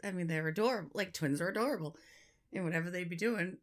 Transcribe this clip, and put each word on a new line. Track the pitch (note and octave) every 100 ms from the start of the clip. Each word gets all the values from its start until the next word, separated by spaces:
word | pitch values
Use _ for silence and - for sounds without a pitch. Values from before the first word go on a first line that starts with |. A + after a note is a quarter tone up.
I | G3+
mean, | F#3 E3+
they're | D#3+ D#3+
adorable. | D#3+ A3+ A#3 -
Like, | - F#3+
twins | - D3+ C#3+
are | F3
adorable. | G#3+ B3+ A3+ D3+ - - - - _ _
And | - E3+
whatever | E3 E3+
they'd | F3+ F3
be | E3+
doing, | A3 G#3+ F3+ F#3